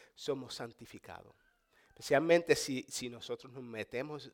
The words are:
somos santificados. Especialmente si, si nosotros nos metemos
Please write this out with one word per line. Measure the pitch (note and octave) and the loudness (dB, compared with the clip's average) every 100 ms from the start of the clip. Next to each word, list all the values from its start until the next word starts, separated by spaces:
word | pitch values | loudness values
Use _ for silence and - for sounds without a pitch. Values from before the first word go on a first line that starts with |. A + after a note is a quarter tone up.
| - | -20
somos | - - C3 B2 - | -8 -4 -4 -6 -8
santificados. | A#2+ - A#2 G2 - F2 - - _ _ _ _ _ | -10 -12 -18 -16 -16 -16 -18 -20 _ _ _ _ _
Especialmente | - - C#3+ E3 E3+ E3+ C#3+ | -14 2 4 8 6 8 4
si, | - B2+ - | 4 -4 -4
si | - B2 | -8 -8
nosotros | A#2 - B2 C3 | -8 -8 -8 -8
nos | C3 | -14
metemos | B2 A2 G#2 A#2+ D3 D3 B2+ | -8 -8 -4 -4 -4 -8 -14